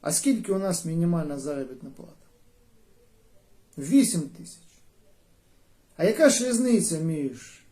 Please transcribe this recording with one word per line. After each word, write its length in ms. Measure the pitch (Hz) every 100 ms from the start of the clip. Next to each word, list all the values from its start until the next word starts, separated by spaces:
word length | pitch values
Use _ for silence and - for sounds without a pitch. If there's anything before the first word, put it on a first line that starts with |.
А 120 | -
скільки 400 | 160 285 240 190
у 60 | 190
нас 260 | 196 175
мінімальна 540 | 165 165 170 170 151 143
заробітна 520 | 135 143 127 127 - -
плата? 160 | - - _ _ _ _ _ _ _ _ _ _ _ - _ - _ -
Вісім 420 | 139 269 247 180
тисяч. 380 | 143 - - - - _ - _ _ _ _ _ _ _ _ _ _ -
А 80 |
яка 260 | 175 226 311
ж 180 | 226 247
різниця 500 | 233 254 226 170 160
між 640 | 160 156 139 117 - - -